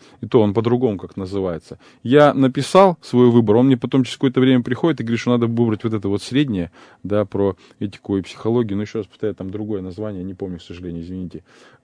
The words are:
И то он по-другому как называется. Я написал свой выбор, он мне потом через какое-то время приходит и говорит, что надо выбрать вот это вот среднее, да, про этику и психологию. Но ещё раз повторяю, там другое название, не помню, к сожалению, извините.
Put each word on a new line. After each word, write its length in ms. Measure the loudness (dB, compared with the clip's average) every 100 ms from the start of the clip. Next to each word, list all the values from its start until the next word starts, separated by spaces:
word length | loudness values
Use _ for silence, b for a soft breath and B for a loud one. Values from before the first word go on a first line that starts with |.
| b b
И 60 | 0
то 160 | 2
он 100 | 4
по-другому 460 | 2 0 0 0 -2
как 180 | -8 -12
называется. 600 | -8 -4 -4 -6 -12 -20 b b
Я 320 | 2 6 6
написал 640 | 6 0 0 2 4 4 2
свой 300 | 0 4 6
выбор, 260 | 6 4 4
он 100 | 4
мне 120 | 2
потом 260 | 0 0
через 120 | -2 -2
какое-то 220 | 0 2
время 220 | 4 4
приходит 380 | 0 -2 -2 -2
и 40 |
говорит, 160 | -2 -2
что 100 | 0
надо 160 | 0 0
выбрать 380 | 0 0 0
вот 100 | -4
это 120 | -4 -2
вот 140 | -4
среднее, 480 | -2 -2 0 -2 -6 b b b
да, 220 | -4 -2
про 320 | -2 -2 -2 -2 b _
этику 380 | -10 -10 -4 -4
и 40 |
психологию. 540 | -4 -8 -2 -2 -2 -4
Но 60 |
ещё 160 | -6 -8
раз 80 | -10
повторяю, 280 | _ -8 -6
там 120 | -10
другое 300 | -10 -8 -8
название, 420 | -8 -10 -10 -8
не 120 | -12
помню, 240 | -10 -10 -10
к 40 |
сожалению, 400 | -14 -14 -10 -10
извините. 420 | -10 -10 -10 -14 b b b b